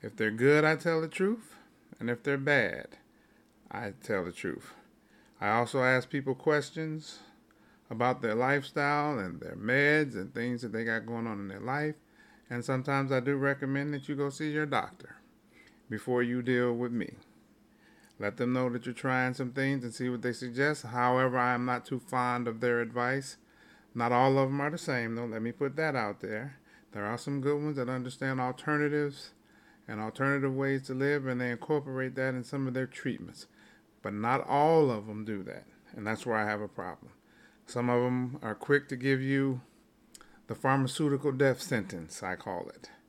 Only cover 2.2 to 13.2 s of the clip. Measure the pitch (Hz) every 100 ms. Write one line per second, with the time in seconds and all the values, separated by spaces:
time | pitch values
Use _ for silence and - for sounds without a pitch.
2.2 | - 139 135 139 104 62 - - _ _
3.2 | _ _ _ _ - 101 110 95 - 104
4.2 | 87 87 92 - - - - _ _ -
5.2 | - _ 101 113 117 139 127 131 123 143
6.2 | 135 131 - 147 139 160 160 156 151 -
7.2 | - - _ _ _ _ _ 110 120 127
8.2 | 117 107 131 143 139 - 143 147 147 135
9.2 | 95 82 - 82 107 131 143 151 147 110
10.2 | 95 - 120 120 120 110 117 113 110 117
11.2 | 117 104 98 98 107 139 151 151 _ _
12.2 | - - _ 120 120 131 131 139 135 131